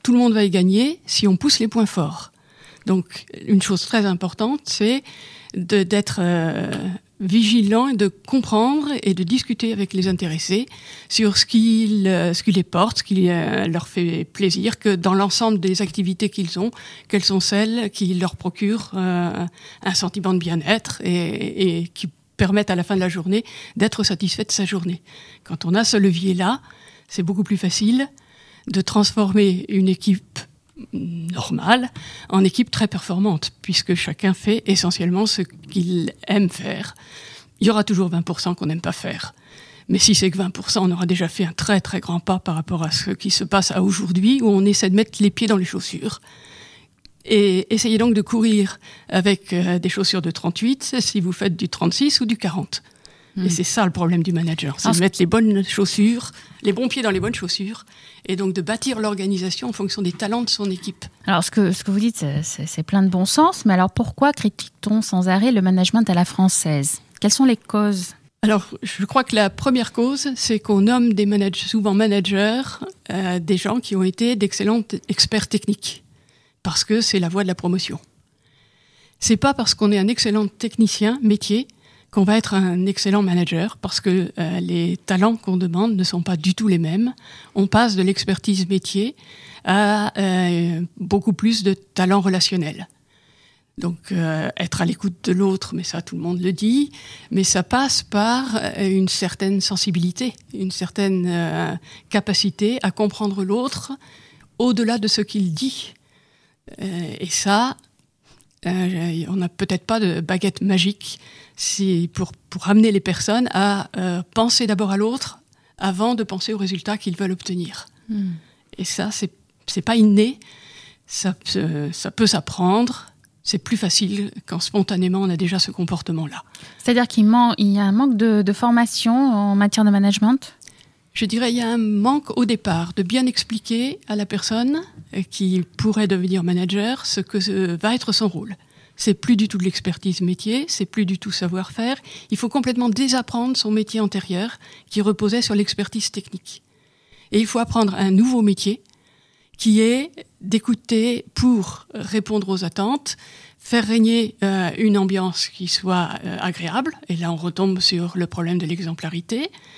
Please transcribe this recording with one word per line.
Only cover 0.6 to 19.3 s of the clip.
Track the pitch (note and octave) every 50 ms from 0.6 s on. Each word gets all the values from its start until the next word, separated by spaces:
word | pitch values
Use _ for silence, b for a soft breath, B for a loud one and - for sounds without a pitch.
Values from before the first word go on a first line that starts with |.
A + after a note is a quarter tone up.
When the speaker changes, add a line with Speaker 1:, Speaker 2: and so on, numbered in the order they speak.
| F3+ F#3 F#3+ G#3+ B3 C#4+ E4 - _
Speaker 1:
si | - - - -
on | G3+ F#3 F3
pousse | - D4 - -
les | A3+ G#3+
points | - A#3 A3
forts. | G3+ - F#3+ D#3 D3+ D#3+ - - - b b b b b b b b b b b
Donc, | - F#3 F#3 E3+ - - - - - - - - -
une | G#3 F#3+
chose | - - G3 F3 -
très | - - A3+ G3+
importante, | G3+ F3+ F3 F#3+ F3+ - - - A#3+ C#4+ D4+ -
c'est | - - - G#3 A3 B3 C#4 B B B B B B B B B B B
de, | F#3+ F3 E3+ G#3+ G3+ F#3+
d'être, | F3 G#3 G#3 G#3 - - -
euh, | F3 F3 F3 E3+ E3 E3 - - - - - - - F#3 F3+ - - _ _ _
vigilant | G3+ F#3 F#3 A#3 A3+ G#3 A3+ A#3+ G#3 G3+ G#3+ A3+ B3+ C#4
et | C4
de | G3 G#3 F#3+
comprendre | - - _ - - C4+ A#3+ - A3 G#3+ A3+ B3+ C#4 D4+ D4 D4 C#4+ A#3+
et | - G3 F#3
de | F3 F#3+
discuter | E3 A3+ B3+ - - A#3+ - - A3+
avec | A3+ G3+ G3 F#3 -
les | F#3+ F3+ F#3+
intéressés | F#3 F3+ F#3+ E3 D#3 D#3+ - - F#3 G#3+ B3+ B B B B B B B B B
sur | - - A3 G#3 G3 -
ce | -
qui | - - A3+ A3 A3+ A3+ A3 A3+ G#3 G#3+ G#3 F#3+
le, | F#3+ F#3 F3 E3 F3 F3
ce | F3 -
qui | -
les | F3+ G3 E3+
porte, | - - F3 F#3+ A3+ - -
ce | -
qui, | - G3 F#3+ F#3 F3+
euh, | F3 E3+ E3 - - F#3+ G3 E3+
leur | E3 E3+ E3+ -
fait | - F#3+ F3 E3+ E3 E3 E3+
plaisir, | - _ - G3+ F#3 E3 F#3 F#3 A3+ A3 -
que | - G#3+ G3
dans | F3+ E3+ F#3+ F#3
l'ensemble | G3 G3+ G3 - - A#3 A3+ G#3+ F#3+
des | E3+ F#3+ F#3 -
activités | G3+ E3+ - - F#3 F3+ F#3+ - A3 G3+
qu'ils | - - F#3+ D#3+ - F3+
ont, | F#3+ A#3+ B B B B B B B _
quelles | - G3+ F3
sont | - G3 F#3+
celles | F3+ - G#3 G3+ G#3+ A3 A3+ A#3+ A3+ G3+
qui | - - G3+ F3+ F#3
leur | F3+ F#3 F3+ -
procurent, | - - F#3 - - G#3 G3+ A3 A3 - - -
euh, | F#3+ F#3 F#3 F3+ F3 F3 E3+